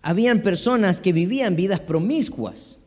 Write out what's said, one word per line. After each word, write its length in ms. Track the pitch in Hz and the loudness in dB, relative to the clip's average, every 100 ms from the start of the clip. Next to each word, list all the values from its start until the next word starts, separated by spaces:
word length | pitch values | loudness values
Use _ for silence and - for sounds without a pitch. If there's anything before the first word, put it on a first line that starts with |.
habían 400 | 156 175 233 226 | -2 0 2 2
personas 580 | 196 175 233 247 202 175 | 2 0 0 2 2 2
que 140 | 185 | 0
vivían 420 | 165 175 262 240 170 | 0 0 0 0 0
vidas 240 | 190 185 | 0 -2
promiscuas 960 | - 160 185 311 247 - 107 87 - - | -2 -2 0 0 -2 -4 -8 -10 -20 -20